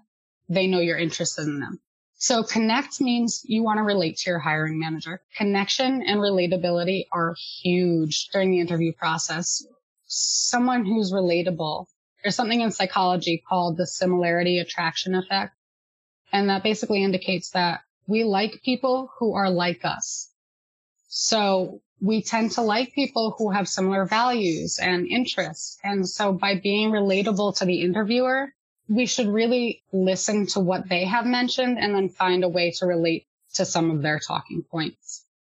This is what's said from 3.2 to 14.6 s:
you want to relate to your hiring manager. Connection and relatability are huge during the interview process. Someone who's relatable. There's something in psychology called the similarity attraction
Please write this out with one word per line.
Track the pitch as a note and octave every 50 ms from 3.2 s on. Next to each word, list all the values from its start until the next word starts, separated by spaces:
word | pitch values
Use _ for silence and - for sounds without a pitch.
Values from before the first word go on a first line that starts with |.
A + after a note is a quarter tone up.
| A#3 A3 - - -
you | - G#3+ A3 A3+
want | G#3+ G#3+
to | G#3+ G#3+
relate | G#3 G3+ F#3+ E3+ D#3+ -
to | - - F#3+
your | F3 E3
hiring | C#3+ D#3+ D#3 D#3 D#3 D#3 D#3
manager. | D#3 D#3+ D#3+ D#3+ D3+ - D#3+ F3+ - _ _ -
Connection | - G#3 G3+ G3 G3 F#3+ - - - C4 B3+ C4+ B3+ -
and | - G#3 G#3
relatability | G3+ G3+ G3 F#3 F3 E3+ F#3 F3 F3 F3 F3 F3 F3 F#3 F#3+ F#3 - - -
are | F3 E3 E3 E3+ - - - - -
huge | - F3+ F3 F3+ F3+ F3 E3+ D#3+ D#3+ D#3 D3+ - - - -
during | G3 F#3+ F#3+
the | F#3 F3
interview | E3+ E3+ E3+ E3 E3 E3
process. | D#3+ - F3 D#3+ D#3+ E3 - - D#3+ E3 F3 - - - - - _ _ _ _ _ _ _
Someone | - - - - - - - - - B3 A#3+ B3 B3+ B3 B3 G#3
who's | F#3 A3+ A3 G#3 F3+ F#3+
relatable. | G3 F#3 F3 E3+ F3 E3+ F#3 E3+ D#3+ D#3+ D3+ D#3 - F3+ _ _ _ _ _ _ _
There's | - G#3 -
something | - A#3+ G#3+ A#3+ A#3+
in | A3+ G#3+
psychology | - - F#3+ F#3 - G#3 F#3 F3+ F3+ F3 F3 F3 E3 D#3+ _
called | - F#3 F3+ F3 F3 D#3+
the | F3 F3
similarity | - - - F#3 F#3 F#3 F3+ F3 E3+ E3+ F3 F3 F3+ F3+
attraction | F3